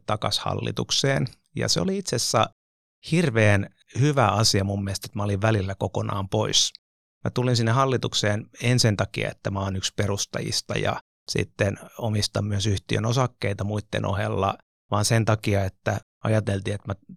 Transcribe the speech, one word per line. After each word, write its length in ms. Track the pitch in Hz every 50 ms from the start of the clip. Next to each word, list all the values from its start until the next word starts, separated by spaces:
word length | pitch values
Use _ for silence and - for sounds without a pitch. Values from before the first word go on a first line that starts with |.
| -
takas 320 | - 107 - - 107 - -
hallitukseen, 880 | - - - - - 117 110 117 - - - - - 135 135 147 - - - _ _ _ _
ja 120 | - 117 117
se 120 | - -
oli 180 | - 190 190 -
itse 180 | - - 123
asiassa 340 | 117 - - - 113 110 - - _ _ _ _ _ _ _ _ _ - -
hirveän 580 | 160 175 180 143 113 113 107 104 104 101 98 - - _ _ _ - -
hyvä 280 | 135 151 143 135 117 101
asia 360 | 98 104 113 - - 98 95
mun 200 | 98 101 101 98
mielestä, 220 | 98 98 - -
että 120 | - - 104
mä 40 |
olin 200 | 104 101 101 98
välillä 320 | 104 113 110 101 95 95 98
kokonaan 540 | - 107 98 - 107 107 107 104 101 95 95
pois. 440 | - 107 107 104 95 - - - - - _ _ _ _ _ _ _ _ -
Mä 60 | 117
tulin 260 | - 127 123 127 123
sinne 160 | 113 117 113
hallitukseen 800 | 117 131 135 135 127 107 117 110 - - - 104 104 - - - - -
en 160 | - 120 127 120
sen 180 | - 113 101
takia, 340 | 98 98 - - - 110 107
että 200 | - - - 104
mä 100 | 98 98
oon 160 | 98 98 98
yksi 160 | 95 - - -
perustajista 840 | - 101 98 98 - - - - - - 110 113 - - - - -
ja 220 | 50 50 - - - _ _ _ _ -
sitten 500 | - - 104 - _ - 110 98 101 - - - - -
omistan 460 | 120 110 107 104 104 - - 101 101
myös 220 | 104 104 98 98
yhtiön 400 | 110 98 92 - - 107 104 107
osakkeita 580 | 117 120 135 127 120 - _ - 98 101 98 101
muitten 420 | 101 104 104 - - - 107 104
ohella, 480 | 98 95 101 107 107 107 98 95 98 - - _ _ _ _ _ _
vaan 140 | 104 104 104
sen 200 | - 117 113 107
takia, 400 | 110 107 107 - 110 101 98 98
että 360 | 95 - _ _ 107 104 - - _ _ _ -
ajateltiin, 500 | 110 110 110 95 98 98 98 98 104 104
että 140 | 101 - -
mä 60 | 98 - _ - 92